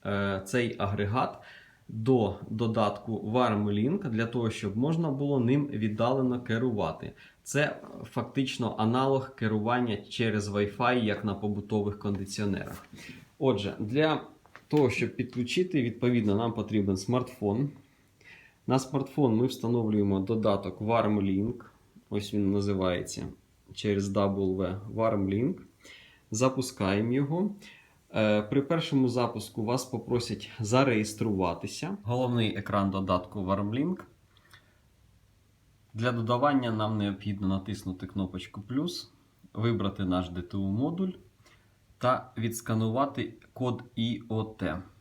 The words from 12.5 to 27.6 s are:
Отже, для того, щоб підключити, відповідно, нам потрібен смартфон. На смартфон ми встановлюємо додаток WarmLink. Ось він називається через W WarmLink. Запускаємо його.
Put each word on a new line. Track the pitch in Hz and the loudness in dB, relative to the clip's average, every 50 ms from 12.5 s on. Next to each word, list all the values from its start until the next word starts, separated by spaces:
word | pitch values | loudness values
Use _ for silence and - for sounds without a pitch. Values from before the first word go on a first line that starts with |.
| 98 - - - - - - - - - - - - - - _ _ _ | 0 -2 -4 -8 -12 -14 -16 -18 -20 -18 -16 -16 -16 -18 -20 _ _ _
Отже, | 156 131 123 101 101 98 - - | 2 2 2 2 0 -4 -4 -4
для | 110 104 117 139 156 156 151 135 - - - - _ - _ - - _ | -6 -2 0 2 2 2 2 0 -4 -10 -20 -20 _ -20 _ -20 -10 _
того, | - 151 143 123 | 2 4 4 4
щоб | - - 117 - - | 2 0 -2 -4 -2
підключити, | - 123 - - 120 123 120 - 185 185 180 180 151 123 | -4 -6 -4 -2 -4 -4 -2 0 0 0 2 2 0 0
відповідно, | 113 110 - - 123 123 120 107 104 98 | 0 -2 0 2 2 4 4 4 4 2
нам | 104 117 120 113 | 2 2 0 -2
потрібен | 113 104 101 110 107 98 98 95 | -2 -4 0 0 2 2 2 2
смартфон. | 95 - - 120 127 127 - - - - 104 101 113 143 143 - - - _ _ _ _ _ _ _ - - - - - - _ _ _ | 0 0 0 0 0 0 -2 -8 -2 0 0 2 2 0 -2 -4 -10 -20 _ _ _ _ _ _ _ -20 -20 -20 -20 -20 -20 _ _ _
На | - 123 131 | 2 2 2
смартфон | 131 - - 139 135 - - - 147 127 110 | 2 0 -2 -2 -2 -2 0 2 4 4 6
ми | 110 123 | 4 2
встановлюємо | 131 131 - - 117 120 120 113 107 107 104 101 101 98 95 | 2 0 -2 -2 0 2 2 2 2 2 2 4 4 4 2
додаток | 95 98 117 110 107 110 101 98 - 95 92 - | 2 0 0 2 2 2 2 2 0 -6 -8 -6
WarmLink. | 107 107 117 117 110 107 107 104 98 98 95 95 101 113 123 120 - - - _ _ _ _ - _ _ | -2 2 2 4 4 4 2 2 2 2 2 2 0 0 -4 -6 -12 -20 -20 _ _ _ _ -20 _ _
Ось | 104 104 101 - - | -4 -4 -4 -2 0
він | 104 101 95 98 | 0 2 2 2
називається | 101 98 101 101 95 92 92 90 87 - - - - - - - - _ _ _ _ _ _ - | 2 2 0 0 2 2 2 0 0 -2 -6 -8 -10 -10 -10 -12 -14 _ _ _ _ _ _ -16
через | - - 107 104 98 98 98 | -4 0 0 2 2 0 0
W | 98 104 98 98 98 98 98 95 95 95 95 87 95 101 101 110 107 | 2 2 2 2 2 0 0 0 0 0 -2 -2 -4 -6 -8 -10 -4
WarmLink. | 107 113 113 110 104 98 95 98 104 120 147 196 - - - _ _ _ - - - - - - _ _ _ | 0 0 2 2 2 0 0 2 2 2 0 -2 -4 -10 -20 _ _ _ -20 -20 -20 -20 -20 -20 _ _ _
Запускаємо | - 107 127 131 131 135 127 - - - 104 95 95 101 110 117 123 | -2 2 2 2 2 0 -4 -4 -2 -2 0 2 2 2 2 2 2
його. | 135 143 139 156 175 190 214 - - | 0 0 0 0 0 0 -2 -2 -6